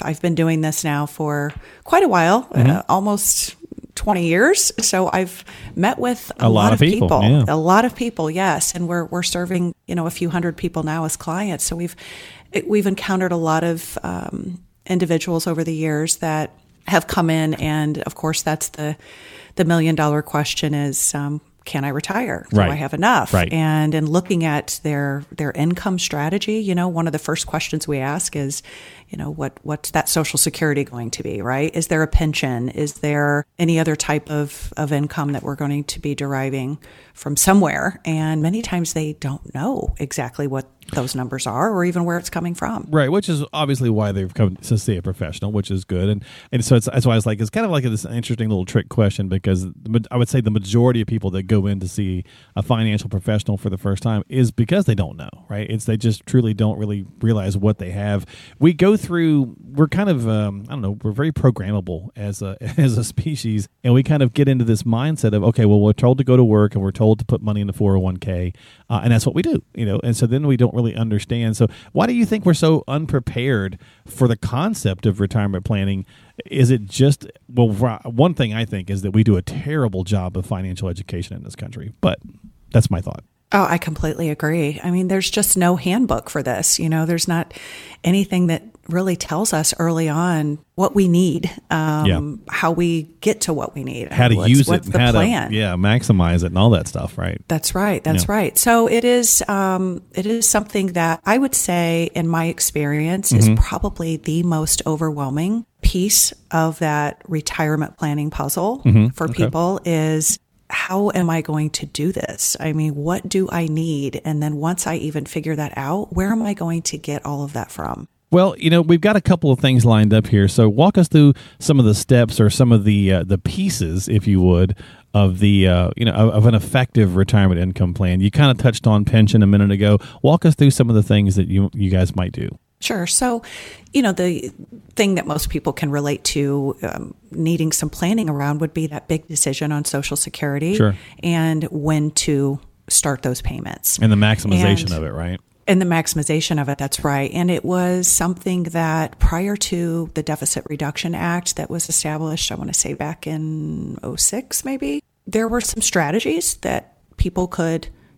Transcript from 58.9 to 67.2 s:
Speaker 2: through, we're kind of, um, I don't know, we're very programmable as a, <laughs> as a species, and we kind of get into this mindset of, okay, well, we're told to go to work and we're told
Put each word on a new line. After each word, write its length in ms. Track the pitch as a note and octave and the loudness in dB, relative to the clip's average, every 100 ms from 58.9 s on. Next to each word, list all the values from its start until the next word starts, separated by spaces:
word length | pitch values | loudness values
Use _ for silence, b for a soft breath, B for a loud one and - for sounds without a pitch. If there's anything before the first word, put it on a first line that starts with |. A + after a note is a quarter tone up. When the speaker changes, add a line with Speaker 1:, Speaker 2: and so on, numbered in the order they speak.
| G#3 | 2
Speaker 2:
through, 580 | - E3+ E3 D3 B2+ - | 0 0 2 2 0 -6
we're 240 | A1+ C#3 D3+ | -8 0 2
kind 240 | F3 G3+ | 2 0
of, 160 | D3 A2+ | 0 0
um, 360 | G#2+ G#2 G2 G#2+ | 0 -2 -6 -10
I 40 | |
don't 100 | C#3 | -6
know, 160 | G2 G#2 | -6 -4
we're 80 | A2 | -4
very 180 | G#2 D#3 | -2 -2
programmable 800 | D3+ C3 A2+ F#2+ G#2 F#2 E2 G2 - | -2 -2 -2 -2 -4 -4 -8 -10 -10
as 260 | G#2 G2 | -10 -8
a, 140 | G2 G2 | -8 -8
<laughs> 140 | A2+ - | -6 0
as 180 | C3+ A2+ | 2 2
a 60 | |
species, 640 | A2+ - D#3+ D3+ A#2 G#2+ G2 _ | -2 -4 -4 -4 -2 -4 -4 _
and 100 | B2+ | 2
we 80 | B2 | 2
kind 220 | C3+ D3+ | 4 2
of 100 | B2+ | 2
get 140 | B2+ C#3 | 2 2
into 160 | C3 | 2
this 180 | A2+ A2 | 2 0
mindset 520 | - A2+ C#3+ D#3 A2+ | 0 -2 -2 0 0
of, 100 | G#2 | 2
okay, 220 | G#2 A#2 G#2+ | 2 4 6
well, 140 | G#2 | 6
we're 120 | G#2 | 6
told 260 | G#2+ B2 C3 | 4 4 2
to 60 | |
go 120 | B2+ B2+ | 4 6
to 60 | |
work 320 | A#2+ G#2+ G#2 | 6 6 4
and 80 | G2+ | 2
we're 80 | G2 | -2
told 300 | - G#2+ G#2+ | 2 2 2